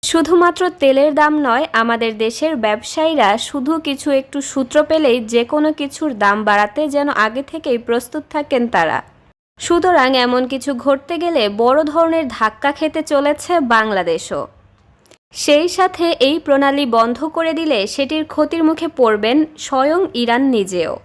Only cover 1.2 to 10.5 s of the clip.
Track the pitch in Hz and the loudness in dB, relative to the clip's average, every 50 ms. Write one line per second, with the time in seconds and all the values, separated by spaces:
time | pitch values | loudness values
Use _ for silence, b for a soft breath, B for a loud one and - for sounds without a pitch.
1.2 | 302 302 302 302 294 254 226 247 311 - - 226 226 233 233 226 233 226 220 214 | 2 2 2 2 2 2 2 0 0 0 0 0 0 2 0 0 -2 -4 -2 -2
2.2 | 226 220 233 - 294 311 320 254 220 214 214 214 233 - - - 311 320 330 294 | -4 -4 -2 -2 -2 -2 -2 0 0 0 -2 -2 -4 -8 -4 0 0 0 2 2
3.2 | 226 196 208 233 - - - 285 247 277 320 320 320 294 277 262 - 302 277 269 | 2 2 2 0 -2 -6 -6 -6 -2 -2 -2 -2 -2 -4 -6 -4 -2 0 0 0
4.2 | 269 - - 285 277 - - 277 262 254 - 294 302 302 320 320 311 269 233 254 | 0 -2 -8 -8 -8 -6 -4 -4 -4 0 2 0 2 2 2 2 4 2 2 0
5.2 | 226 214 226 240 233 233 302 302 302 311 311 302 294 277 - - 320 302 254 208 | -2 0 0 0 0 0 0 0 0 0 0 -2 -6 -8 -6 -6 -6 -6 -2 0
6.2 | 202 202 202 214 214 214 208 202 208 208 - 294 302 302 269 285 285 285 - - | 2 2 2 2 0 2 2 2 2 0 0 -4 -4 -2 -2 -2 -2 -2 0 0
7.2 | 214 220 226 254 277 - - 320 311 302 247 233 233 - 233 240 247 - - 302 | -2 -2 -2 -6 -10 -8 -12 -10 -4 -4 -4 -4 -2 -2 -4 -4 -4 -6 -10 -12
8.2 | 294 _ - 311 294 294 285 247 240 233 - 190 165 156 - - - - _ _ | -12 _ -8 -8 -4 -2 -2 -2 -2 0 0 0 0 0 -2 -4 -6 -10 _ _
9.2 | _ _ _ _ _ _ _ _ - - 339 339 320 370 359 311 262 254 269 254 | _ _ _ _ _ _ _ _ -4 0 0 2 2 4 4 4 4 2 2 2
10.2 | 247 247 247 254 254 247 | 0 2 0 0 -2 -2